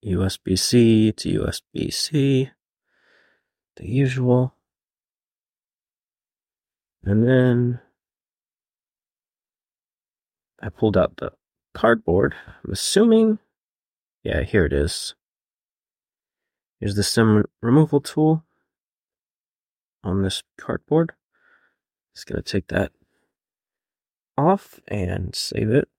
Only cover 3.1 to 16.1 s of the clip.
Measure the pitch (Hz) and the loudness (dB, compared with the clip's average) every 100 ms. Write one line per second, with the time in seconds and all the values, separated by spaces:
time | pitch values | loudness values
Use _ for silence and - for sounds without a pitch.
3.1 | _ _ _ _ _ _ - - 123 135 | _ _ _ _ _ _ -18 -6 -2 0
4.1 | 127 123 123 127 _ _ _ _ _ _ | 0 2 2 0 _ _ _ _ _ _
5.1 | _ _ _ _ _ _ _ _ _ _ | _ _ _ _ _ _ _ _ _ _
6.1 | _ _ _ _ _ _ _ _ _ - | _ _ _ _ _ _ _ _ _ -2
7.1 | 104 117 131 127 120 123 120 _ _ _ | 2 4 4 4 2 0 -4 _ _ _
8.1 | _ _ _ _ _ _ _ _ _ _ | _ _ _ _ _ _ _ _ _ _
9.1 | _ _ _ _ _ _ _ _ _ _ | _ _ _ _ _ _ _ _ _ _
10.1 | _ _ _ _ _ 101 - 110 101 - | _ _ _ _ _ -14 -2 0 2 0
11.1 | - - _ _ _ _ - - 233 - | -4 -12 _ _ _ _ -2 2 2 2
12.1 | 87 - - - - - - - - 233 | 0 0 -2 -20 -18 -12 -8 -2 2 4
13.1 | 220 220 214 _ _ _ _ _ _ _ | 4 4 0 _ _ _ _ _ _ _
14.1 | _ - - 69 107 80 69 76 - - | _ -6 -4 0 0 2 0 -2 -4 -12
15.1 | - _ _ _ _ _ _ _ _ _ | -16 _ _ _ _ _ _ _ _ _